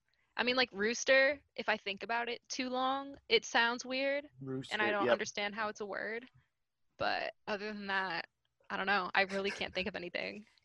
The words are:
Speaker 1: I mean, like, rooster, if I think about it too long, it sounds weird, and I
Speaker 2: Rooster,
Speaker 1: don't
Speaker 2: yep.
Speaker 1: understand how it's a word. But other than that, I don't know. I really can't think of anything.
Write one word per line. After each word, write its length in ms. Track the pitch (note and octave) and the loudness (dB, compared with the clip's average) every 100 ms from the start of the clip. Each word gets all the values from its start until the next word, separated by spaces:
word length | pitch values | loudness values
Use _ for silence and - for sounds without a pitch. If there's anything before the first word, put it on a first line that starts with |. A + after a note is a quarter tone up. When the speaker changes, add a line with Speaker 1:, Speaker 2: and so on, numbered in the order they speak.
| _ _ _ - | _ _ _ -2
Speaker 1:
I 60 | |
mean, 120 | A#3+ B3+ | 2 2
like, 140 | B3 | 2
rooster, 680 | F#3+ G#3 A#3 - C4+ C4 C#4+ - - | 2 0 2 6 6 6 2 -6 -6
if 140 | A3+ | -2
I 80 | G#3+ | -2
think 260 | - G3 | -2 -8
about 260 | G3+ A#3 A#3+ | -4 -4 -4
it 120 | B3 - | -6 -6
too 200 | - B3+ | -6 -4
long, 480 | B3+ C4 C4+ C#4 C#4 - | -2 0 -2 -6 -12 2
it 160 | A3 - | 2 4
sounds 400 | B3 A#3 A#3+ B3 | 4 4 2 -2
weird, 400 | C4 C#4 C#4+ D4 - C3+ C4 C4 | -2 0 0 -4 -12 -6 -6 -4
and 120 | G#3+ | 0
I 100 | G#3 | 2
Speaker 2:
Rooster, 0 | |
Speaker 1:
don't 160 | G#3 G3 | 2 2
Speaker 2:
yep. 40 | |
Speaker 1:
understand 440 | A3 G#3+ - G#3 G3+ | 2 0 -4 -4 -4
how 140 | G#3+ | -6
it's 120 | G#3+ | -6
a 40 | G#3 | -8
word. 400 | - G3+ A3+ B3+ - _ _ _ _ _ - | -6 -6 -8 -12 -20 _ _ _ _ _ -4
But 340 | G#2 F#2 D2 - - | -2 0 -4 -6 -6
other 260 | G#3 G#3 | -6 -6
than 140 | G#3 G3 | -6 -4
that, 400 | G3 F#3+ - - _ _ _ - | -2 -2 -4 -6 _ _ _ -8
I 80 | G3 | -2
don't 100 | F#3+ | 2
know. 240 | G3+ F3+ - | 2 4 2
I 80 | |
really 280 | F#3+ G3 G3 | 2 2 -2
can't 220 | - F#3+ | -2 -4
think 140 | F#3 F#3 | -4 -4
of 80 | F#3 | -6
anything. 500 | F3 - F#3+ G#3 G#3 _ | -6 -6 -6 -8 -14 _